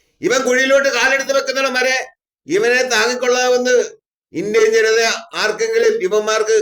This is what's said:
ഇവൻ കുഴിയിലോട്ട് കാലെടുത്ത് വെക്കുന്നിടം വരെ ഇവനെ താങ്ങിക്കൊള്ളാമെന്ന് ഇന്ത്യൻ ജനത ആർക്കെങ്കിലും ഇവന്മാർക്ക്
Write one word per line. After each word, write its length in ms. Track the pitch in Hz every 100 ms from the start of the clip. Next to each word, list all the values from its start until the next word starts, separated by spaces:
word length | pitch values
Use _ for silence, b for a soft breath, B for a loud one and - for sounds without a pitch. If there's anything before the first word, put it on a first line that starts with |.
| _ _ 175
ഇവൻ 140 | 262 254
കുഴിയിലോട്ട് 440 | 254 262 277 277 247
കാലെടുത്ത് 380 | 254 269 262 269
വെക്കുന്നിടം 360 | 269 262 269 254
വരെ 200 | 254 262 - - _ _ - 175
ഇവനെ 240 | 233 247 254
താങ്ങിക്കൊള്ളാമെന്ന് 840 | 233 226 247 254 254 254 247 247 247 190 - _ _ _ 147
ഇന്ത്യൻ 260 | 202 220 220 226
ജനത 260 | 220 220 226 185 - 165
ആർക്കെങ്കിലും 520 | 208 214 220 226 233 208 180
ഇവന്മാർക്ക് 480 | 208 214 220 214 220